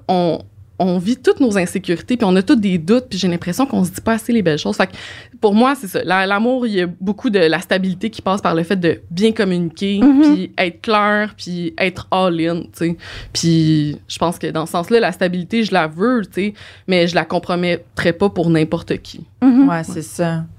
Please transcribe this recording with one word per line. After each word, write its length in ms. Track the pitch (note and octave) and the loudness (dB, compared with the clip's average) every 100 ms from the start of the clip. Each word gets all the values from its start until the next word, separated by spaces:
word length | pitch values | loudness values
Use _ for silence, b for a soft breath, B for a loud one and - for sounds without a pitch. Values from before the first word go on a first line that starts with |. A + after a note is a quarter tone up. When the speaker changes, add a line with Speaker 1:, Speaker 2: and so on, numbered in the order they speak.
| - | -2
Speaker 1:
on, 320 | F3+ F3 - - - - - | 0 0 -2 -8 -20 -18 -4
on 200 | F3+ F3+ | 0 0
vit 180 | F3+ B3+ | -2 0
toutes 240 | F#4 - | 0 2
nos 180 | B3+ G3+ | 2 2
insécurités, 600 | F3 G3 - E3+ - B3 | -2 -4 -4 -4 -2 0
puis 80 | F#3+ | 4
on 60 | F#3 | 4
a 60 | |
toutes 180 | F#3+ C4 | 4 2
des 180 | G3+ F3+ | 4 0
doutes, 280 | D#3+ B3 B3+ | 2 0 0
puis 80 | F#3+ | -4
j'ai 120 | F#3 | -2
l'impression 360 | E3+ F3 F3 C4+ | -2 -4 -2 0
qu'on 200 | G3 F3+ | 0 -2
se 60 | |
dit 100 | - | -2
pas 120 | - | -4
assez 200 | A3+ - | -2 0
les 80 | A#3 | 0
belles 160 | F3 D3+ | 2 0
choses. 180 | G3+ G#3 | -2 -2
Fait 120 | F#3+ | -2
que 40 | B B B B - | B B B B -2
pour 140 | G#3+ G#3 | 2 4
moi, 180 | B3+ | 4
c'est 140 | C#4 F#3 | 2 -4
ça. 160 | E3+ | -6
La, 220 | D#3+ F#3 F#3+ | 0 0 0
l'amour, 420 | G3+ A#3 B3+ A#3+ | 0 0 0 -2
il 60 | |
y 80 | G3 | -2
a 60 | F3 F3 | -2 -4
beaucoup 300 | F#3+ G#3 C4 | -6 -4 0
de 100 | G3 | 4
la 200 | D#3+ D#3+ | 4 2
stabilité 480 | - F#3+ F#3+ F3+ A3+ | 0 -2 -2 -4 -6
qui 120 | - | -6
passe 200 | G3 F#3+ | -4 -2
par 120 | F3+ E3 | 0 0
le 80 | |
fait 120 | E3+ G3+ | 0 0
de 240 | E3+ - - | 0 -2 -6
bien 220 | E3+ A3 | 0 0
communiquer, 680 | A3 F#3+ F3 E3+ - G3 G3+ | 2 0 0 -2 -4 -4 4
Speaker 2:
Mhm. 200 | C4 C4+ D4+ | 6 6 6
Speaker 1:
puis 180 | D4 F#3 - | 4 0 -4
être 240 | F#3 - | -4 -4
clair, 520 | - G#3+ G#3 G#3 G#3 - | -2 0 2 0 -2 -8
puis 360 | F3 F3 E3+ - | -8 -6 -6 -2
être 300 | F#3 F3+ - | -4 -4 -4
all-in, 500 | F#3 F#3 E3 E3 E3+ | 0 0 0 -2 -4
tu 40 | - | -8
sais. 240 | - E3+ E3+ B B B | -4 -4 -4 B B B
Puis 680 | - E3 E3 D#3 D#3 D3 - - | -2 2 4 4 2 0 -6 -12
je 80 | - | -4
pense 200 | E3+ F3 | -4 -4
que 100 | D#3 | -6
dans 180 | D#3 E3 | -6 -4
ce 80 | |
sens-là, 260 | F#3 F3 A#3 | -6 0 2
la 140 | F3 | 2
stabilité, 500 | F3+ F3+ F3+ E3 A#3 | 0 -2 -2 -4 -2
je 80 | G#3 | 0
la 140 | F#3 D#3+ | 0 0
veux, 360 | D#3 A#3 B3 F#3 | -2 0 0 -2
tu 60 | |
sais, 200 | - G#3 G3+ B B - | -4 -6 -6 B B -2
mais 200 | F#3 E3+ | 0 2
je 80 | E3+ | 0
la 80 | |
compromettrais 880 | E3 F3+ - F3 F3+ F3 - - F3 | -2 -4 -2 -2 -2 -4 -6 -4 -2
pas 160 | E3+ G3+ | 0 -2
pour 200 | F#3+ E3 | 0 0
n'importe 480 | D#3+ D#3 E3+ - - | 2 0 -2 -4 -8
qui. 280 | - - - _ | -8 -18 -20 _
Speaker 2:
Mhm. 280 | C4 B3 C#4 | 4 6 4
Speaker 3:
Ouais, 140 | E3 E3 | 2 -4
c'est 160 | F3+ | -8
ça. 420 | D3+ - E3+ D#3+ E3 | -10 -4 -2 -2 -6